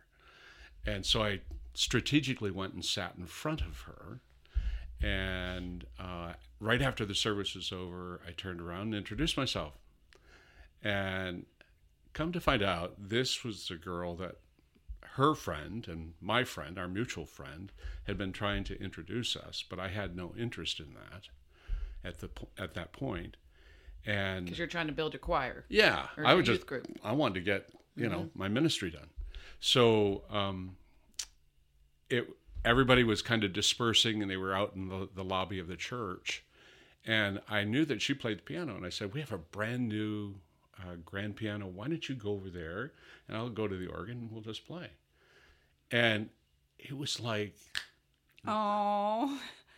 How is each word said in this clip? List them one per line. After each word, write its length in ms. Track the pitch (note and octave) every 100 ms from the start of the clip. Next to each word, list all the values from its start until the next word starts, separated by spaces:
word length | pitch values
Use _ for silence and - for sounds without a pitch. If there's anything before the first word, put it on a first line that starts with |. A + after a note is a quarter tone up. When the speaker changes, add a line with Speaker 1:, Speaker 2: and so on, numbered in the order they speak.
| _ _ - - - - - - -
Speaker 1:
And 180 | G2+ -
so 160 | A#2
I 180 | G#2+ G2 - - -
strategically 760 | - - B2 - C#3+ C3 B2+ G#2
went 240 | F#2 F#2+
and 100 | F2+
sat 300 | - - F2+ -
in 100 | F2+
front 340 | - D3+ D#3
of 200 | - -
her. 380 | - - - C3 - - - - - - - -
And, 840 | G#2 G2 F#2+ F#2 F2+ F2+ F2+ F2 - -
uh, 360 | F#2 F2 E2+ F2 - -
right 200 | G#2+ B2
after 240 | C3+ A2
the 100 | G#2
service 400 | G2 A2+ G2+ F#2
was 180 | F#2+ F2
over, 500 | F#2 F2+ F2+ F2+ F2 F2
I 60 |
turned 280 | E2+ F#2+ F2
around 220 | E2+ F2 G#2+
and 60 |
introduced 420 | G#2 F#2+ G#2+ D#3 -
myself. 400 | C3 G2 D#2 - - _ _ - - - - - - _
And 640 | G#2 G2+ G2 F#2+ F#2 F2 - - - _ _ _ -
come 200 | - D#3+
to 80 | F3
find 220 | - C3+
out, 320 | G2 E2+ F2+ -
this 460 | G2+ A2+ C3 -
was 240 | A#2+ F#2+ -
the 80 | E2+
girl 380 | F2+ F2 F2 E2+
that 200 | F2+ - _ _ _ _ - -
her 320 | - - C#3+
friend 520 | D3 - D#2 D2+ G#2+ A2+
and 260 | E2 D#2+ E2
my 240 | F#2 A2+
friend, 340 | B2+ - D2 F#2
our 100 | F2+
mutual 380 | F#2+ B2 - C#2+
friend, 440 | - C#2 D2+ F#2+ - - -
had 120 | - G2
been 160 | G2
trying 320 | F#2 G#2 G2+
to 160 | G2 F#2+
introduce 560 | G2 - D#2+ A2 A#2 -
us, 260 | D#2 E2 -
but 100 | F2+
I 100 | F#2
had 280 | G2+ F#2+ F2
no 180 | F2 A2
interest 420 | A#2 A2 D#2+ -
in 140 | D2
that 340 | - G1+ F2+ - - - - - - - -
at 180 | F#2+ -
the 80 | F2+
po-, 200 | - - -
at 160 | F2+
that 180 | - E2
point. 440 | - C3 F#2 E2 - - - - - - - -
And 420 | G#2 G2 F#2 F2
Speaker 2:
'Cause 100 | F2+
you're 80 | E3+
trying 180 | E3+ D#3+
to 60 |
build 220 | D3 D#3
a 40 | C#3+
choir. 460 | - E3 B2+ - -
Speaker 1:
Yeah, 400 | G3+ G#3 E2+ C2+ -
Speaker 2:
Or 100 | B2
Speaker 1:
I 60 |
Speaker 2:
a 40 | F3
Speaker 1:
would 100 | A#2+
Speaker 2:
youth 120 | G#2
Speaker 1:
just, 80 | -
Speaker 2:
group. 200 | B2 - -
Speaker 1:
I 100 | G2+
wanted 220 | C3 C3+
to 60 | F#2
get, 300 | F2+ G2 - - _ -
you 120 | A#2
know, 160 | G2
Speaker 2:
Mm-hmm. 140 | E2 -
Speaker 1:
my 100 | G2
ministry 420 | A2+ D#3+ - F#2
done. 200 | D#2+ C2+ - - - - -
So, 640 | - C3 A#2 A2 G2+ G2 -
um, 460 | G#2 G2 F#2+ F#2 F#2 - _ _ - - _ _ _ _ _ _ _ -
it, 180 | B2 - - - -
everybody 400 | A#2 A#2+ C3 B2+
was 180 | A#2 G#2
kind 220 | - A#2
of 80 | G2+
dispersing, 680 | F2+ G2+ - A#2+ A2 A#2 G#2+
and 100 | G2
they 60 | F#2+
were 180 | F#2+
out 200 | F#2+ G2+
in 140 | F#2+ F#2+
the, 200 | F#2+ F#2+
the 100 | F#2
lobby 340 | F#2+ F#2+ F#2 G2
of 100 | E2+
the 80 | F2
church. 680 | - B2 G#2 F2+ - - - - - - - _ -
And 340 | A2 G2+ G2 -
I 160 | G#2+
knew 200 | G#2 B2+ D#3
that 160 | A2
she 120 | -
played 240 | C#3 A#2 G2+
the 40 |
piano, 340 | - D#3+ E3 F#2
and 80 |
I 40 | F2+
said, 240 | - G#2
"We 60 | C3
have 120 | D3+
a 60 | G2+
brand 500 | D#2+ G2 G#2+ B2 A#2+
new, 520 | G#2+ G#2+ G#2+ G2+ G2 - _ _ -
uh, 180 | F#2 F2
grand 320 | E2 G2 G#2 G2
piano. 300 | A2 G#2 F#2+
Why 220 | F2+ A#2+
don't 180 | D#3+ -
you 60 |
go 160 | C3 G#2
over 180 | G2+ F#2+
there, 420 | F2 D#2+ F2+ C#3 - - - -
and 80 | G#2+
I'll 120 | A#2+
go 180 | G#2+ G#2+
to 80 | F#2+
the 100 | F2+
organ, 320 | D#2+ F#2 A#2+
and 120 | A2+
we'll 120 | A2
just 240 | A2 A2 -
play." 240 | E3+ D3+ D#2 _ _ _ - - _ _ _ -
And 400 | A#2 A#2 G#2+ G#2+ _ _ _ _ -
it 180 | - C3+
was 240 | D3 -
like, 360 | A#2 G#2+ G#2 - - - - _ _ _ _ _ -
Speaker 3:
Oh. 920 | G#3+ G#3 G#3 G3+ G#3 G#3 A3 C#4 C#4 - - _